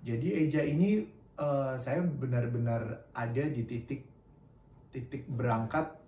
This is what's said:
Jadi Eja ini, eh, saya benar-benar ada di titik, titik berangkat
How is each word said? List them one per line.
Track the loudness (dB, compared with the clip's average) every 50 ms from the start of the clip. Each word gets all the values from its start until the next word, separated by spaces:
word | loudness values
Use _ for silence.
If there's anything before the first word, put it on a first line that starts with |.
| -4
Jadi | -2 -2 0 0 0 2 4 2
Eja | 4 4 2
ini, | 2 2 4 4 6 6 6 2 2 -2 -10 -20 -20 -20 -8 -4
eh, | -2 0 2 2 2 0 -2 -4
saya | -4 -2 0 0 0
benar-benar | 0 0 0 -2 0 2 2 2 2 0 0 0 2 0 0 -2 -4 -8 -10 -12 -12 -8
ada | -6 -4 -2 0 0 0 0
di | 0 -2 -4
titik, | -4 -4 -6 -4 -6 -8 -8 -8 -14 -20 -20 -20 -20 -20 -20 -20 -20 -20 -20 -20 -20 -20 -20 -20 -12 -10
titik | -10 -10 -8 -8 -10 -8
berangkat | -6 -4 0 2 2 2 2 0 0 0 0 0 0 -4 -14 -20